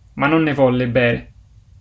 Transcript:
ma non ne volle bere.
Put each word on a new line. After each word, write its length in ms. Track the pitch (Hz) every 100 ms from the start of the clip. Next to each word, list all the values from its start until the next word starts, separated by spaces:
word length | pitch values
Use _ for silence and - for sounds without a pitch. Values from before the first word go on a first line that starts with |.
| - -
ma 120 | 143
non 160 | 160
ne 100 | 156
volle 360 | 131 131 123 123
bere. 440 | 127 120 117 - - - - - -